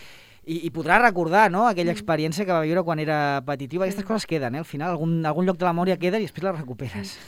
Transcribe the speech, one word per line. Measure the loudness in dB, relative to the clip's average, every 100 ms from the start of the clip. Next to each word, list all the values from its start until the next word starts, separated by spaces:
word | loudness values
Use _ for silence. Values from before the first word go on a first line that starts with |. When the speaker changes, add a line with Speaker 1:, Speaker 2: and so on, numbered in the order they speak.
| -20 -20 -20 -16
Speaker 1:
i, | -8 -6 -6
i |
podrà | -4 4 6
recordar, | 6 4 2 4 4
no?, | 4 2
aquella | 2 0
Speaker 2:
Mm. | 0
Speaker 1:
experiència | 0 0 0 -2 0
que |
va | 2
viure | 2 0
quan | 0 0
era | 0 2 2 0 -2
petitiu. | -6 -4 -2
Aquestes | -2 -2
Speaker 2:
Sí. | -2
Speaker 1:
coses | -2 -2
queden, | -2 -2 -4
eh, |
al | -6
final. | -6 -4
Algun, | -2 0 0 0
algun | 0 0
lloc | 2
de | 0
la |
memòria | 2 0 0
queda | 0 0
i |
després | -4 -4
les | -4 -4
recuperes. | -8 -8 -10 -8 -10
Speaker 2:
Sí. | -14